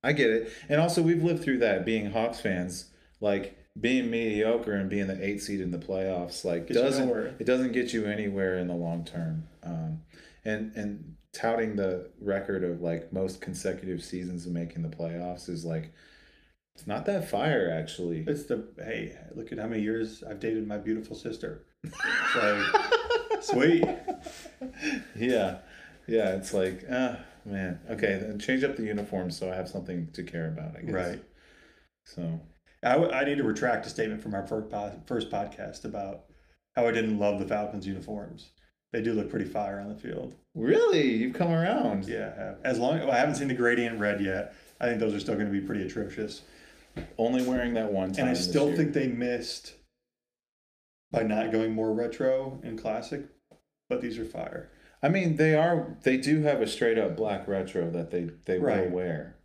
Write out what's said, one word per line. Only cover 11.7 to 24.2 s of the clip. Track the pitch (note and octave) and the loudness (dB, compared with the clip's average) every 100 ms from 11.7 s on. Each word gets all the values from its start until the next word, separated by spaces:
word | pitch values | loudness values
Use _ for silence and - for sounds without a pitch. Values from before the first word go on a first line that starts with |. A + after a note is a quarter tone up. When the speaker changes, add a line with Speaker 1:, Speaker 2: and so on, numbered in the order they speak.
| G2+ | 0
Speaker 1:
the | F#2+ F2+ F2+ - | 0 0 -6 -8
record | G2+ G2 - F#2+ F2 | -2 0 0 -2 -2
of, | E2+ | -2
like, | E2+ E2 - | -2 -2 -4
most | F#2+ F#2+ F#2 | -4 -4 -4
consecutive | - F2 F#2+ F2+ F#2+ F2 | -10 -6 -4 -4 -6 -8
seasons | - F#2 F2+ F2 E2+ | -6 -8 -6 -8 -4
of | |
making | E2+ E2+ E2+ | -4 -4 -6
the | D#2+ | -8
playoffs | D#2 E2 E2+ F2+ F2 - | -6 -6 -6 -6 -8 -8
is, | E2+ | -8
like, | E2 D#2+ D#2+ - - - - _ _ _ _ - | -4 -4 -6 -16 -20 -20 -20 _ _ _ _ -18
it's | - | -6
not | G#2 - | -4 -2
that | G3 - | -2 -2
fire, | G#2 C#3+ C3+ F2+ | 0 2 2 2
actually. | D#2+ D#2+ - F2 E2 D#2+ | 0 -4 -6 -4 -4 -2
Speaker 2:
It's | C#3+ | -4
the, | - A#2 - - | -2 -4 -4 -12
hey, | G#2+ A2+ G#2+ - - - | -8 -6 -8 -12 -14 -12
look | A2 | -10
at | A#2 | -8
how | A2 | -4
many | A2+ | -2
years | G#2 A2+ A2 - | 0 -2 -4 -8
I've | - G#2 | -14 -6
dated | A2+ A2 G#2 | -2 -2 -4
my | G#2 | -6
beautiful | G2 A2 G#2+ A2 | -2 -4 -4 -10
sister. | - - - - _ _ | -10 -8 -8 -10 _ _
It's | D#3 - - - - - | -14 -4 -2 0 2 2
like, | G#2 G#2 - G#4 G4 A4+ - A#4 - G#4+ | 2 2 2 2 2 0 2 -2 0 -4
Speaker 1:
<laughs> | |
Speaker 2:
sweet. | - F#4+ C3+ E3+ D#3 E4 - - | 0 4 6 6 4 0 -6 -10